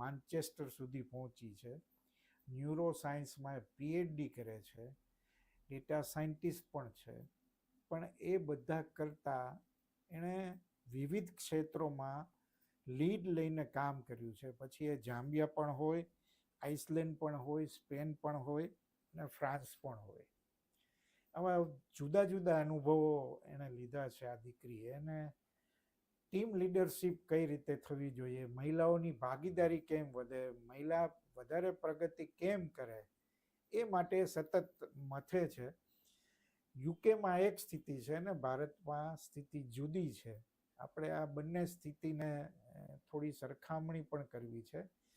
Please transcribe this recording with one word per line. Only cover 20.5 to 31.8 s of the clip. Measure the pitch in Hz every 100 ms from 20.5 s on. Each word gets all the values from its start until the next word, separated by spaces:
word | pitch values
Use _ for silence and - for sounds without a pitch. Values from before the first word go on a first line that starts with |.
| _ _ _ _ _ _ _ _
આવા | 165 180 175 165 143 _ -
જુદા | 143 190
જુદા | 196 190 175 160
અનુભવો | 151 156 143 156 156 147 127 - -
એણે | 143 139
લીધા | 123 123 143 131
છે | - 123
આ | 120
દીકરીએ. | 120 120 120 113 113
એને | 139 151 156 151 - _ _ _ _ _ _ _ _ _
ટીમ | 190 226
લીડરશીપ | 196 185 185 185 - 180 175 -
કઈ | 160 156
રીતે | 143 147 139
થવી | - 139 139
જોઈએ, | 123 127 127 127
મહિલાઓની | 123 147 160 165 170 165
ભાગીદારી | 120 127 135 175 175 170 165
કેમ | 156 156 147
વધે, | 123 123 131 127
મહિલા | 120 117 131 151 165 165 - _ 127
વધારે | 120 165 185
પ્રગતિ | 180